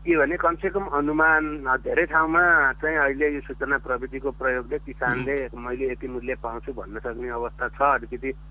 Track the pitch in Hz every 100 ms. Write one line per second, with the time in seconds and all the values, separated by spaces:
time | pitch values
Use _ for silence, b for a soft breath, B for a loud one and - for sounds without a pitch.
0 | 170 160 139 - 170 170 190 190 185 143
1 | 147 156 160 156 156 151 135 131 123 120
2 | 170 156 160 165 175 165 139 131 156 156
3 | 139 139 151 143 - 131 135 139 123 123
4 | 127 135 135 123 131 127 120 147 147 131
5 | 127 123 127 139 123 123 120 123 131 123
6 | 131 127 123 127 120 117 147 117 95 107
7 | 120 117 123 120 120 - 123 - 143 131
8 | 117 123 135 - -